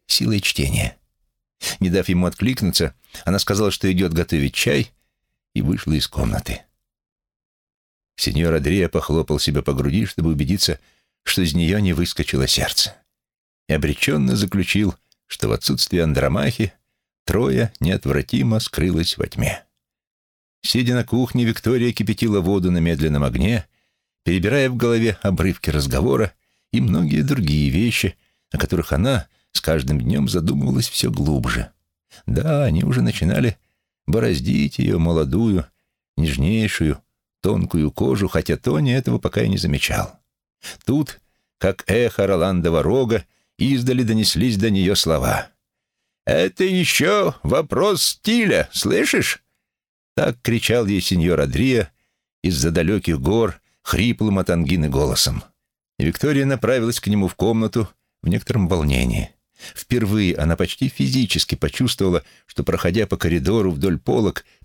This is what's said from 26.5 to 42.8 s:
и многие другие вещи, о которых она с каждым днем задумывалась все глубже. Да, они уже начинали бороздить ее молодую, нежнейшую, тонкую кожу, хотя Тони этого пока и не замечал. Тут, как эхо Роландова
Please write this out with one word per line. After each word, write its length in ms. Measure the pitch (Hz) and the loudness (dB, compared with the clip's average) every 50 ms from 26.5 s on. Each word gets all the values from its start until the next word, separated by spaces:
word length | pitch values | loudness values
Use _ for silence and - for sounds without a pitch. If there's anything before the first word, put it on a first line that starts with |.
| _ _ _ _ | _ _ _ _
и 100 | - 113 | -2 0
многие 420 | 131 113 - 151 175 151 143 151 147 | 0 2 2 2 0 0 0 0 0
другие 480 | 139 147 131 98 73 73 76 73 69 | 0 0 0 0 0 2 2 2 2
вещи, 460 | 65 85 113 120 117 - - 120 - _ _ _ _ _ _ _ | 2 2 0 0 0 0 -2 -4 -4 _ _ _ _ _ _ _
о 80 | - - | -6 -4
которых 340 | - - - 87 80 - - | -2 -2 -2 -2 -2 0 0
она 340 | 69 98 131 139 107 76 - _ _ _ _ _ | 0 0 0 0 -2 -4 -6 _ _ _ _ _
с 80 | - | -6
каждым 400 | - - 80 78 65 65 76 71 | -2 0 0 0 0 0 -2 0
днем 280 | 58 60 - 71 71 62 | 0 0 0 0 0 0
задумывалась 600 | - 90 78 82 - 69 67 65 65 65 - - | 0 0 0 0 -2 0 0 0 0 0 -2 -2
все 220 | - - - 62 | -4 -4 -2 -2
глубже. 640 | 53 - 71 76 76 67 58 62 62 60 58 - _ _ _ _ _ _ _ _ - - _ | -2 0 0 0 0 0 0 -2 -4 -4 -6 -8 _ _ _ _ _ _ _ _ -20 -14 _
Да, 380 | - 117 120 - 160 156 143 143 | -2 -2 0 0 0 0 2 2
они 200 | 117 78 82 - | 2 2 0 0
уже 180 | - 131 123 - | 0 0 0 0
начинали 560 | 117 - - 80 80 - - - 117 - - _ _ _ _ _ _ _ _ _ | 0 -2 0 0 0 0 2 0 0 -2 -4 _ _ _ _ _ _ _ _ _
бороздить 720 | - - 110 120 117 90 69 62 - - - 73 - - - | -2 -2 0 0 0 0 -2 -2 -2 0 0 0 -2 -2 -2
ее 200 | 127 110 104 90 | 0 0 2 2
молодую, 680 | 80 85 85 80 78 67 65 92 117 113 101 90 80 - _ _ _ _ _ _ _ _ _ | 2 2 2 2 0 0 0 0 2 2 2 0 -2 -4 _ _ _ _ _ _ _ _ _
нежнейшую, 840 | - 78 80 69 65 67 85 107 113 110 98 - - 82 78 69 - _ _ _ _ _ _ _ _ | -2 -2 0 0 0 0 2 2 2 0 0 0 0 0 0 0 -2 _ _ _ _ _ _ _ _
тонкую 500 | - 90 107 98 85 - - 85 76 76 | -2 -2 0 0 -2 0 0 0 0 0
кожу, 380 | - - - 135 131 107 101 90 | 0 -2 -2 0 0 0 -2 0
хотя 280 | - 80 78 - 82 | -2 -2 -2 -2 -4
Тони 360 | - - 123 143 151 151 131 120 | -2 -2 -2 0 0 2 2 0
этого 260 | 135 131 - 120 117 | 0 0 0 -2 -2
пока 240 | - - - - 113 | -2 -2 -2 0 0
и 60 | 107 | 0
не 100 | 95 101 | 0 0
замечал. 640 | - 87 73 67 - - - - - - - _ _ _ _ _ _ _ _ _ - - - - _ | 0 0 -2 -2 -2 -2 -4 -4 -6 -6 -10 _ _ _ _ _ _ _ _ _ -18 -18 -18 -10 _
Тут, 360 | - 127 151 151 - - - _ _ _ _ _ _ _ _ | -2 0 0 -2 -4 -8 -20 _ _ _ _ _ _ _ _
как 240 | - 92 95 - - - | -2 -2 -2 -2 -4 -2
эхо 340 | 95 117 123 113 - - 101 | 0 2 2 0 0 0 0
Роландова 600 | 95 98 85 82 95 95 90 80 85 82 80 | 2 2 2 2 2 0 0 0 2 2 2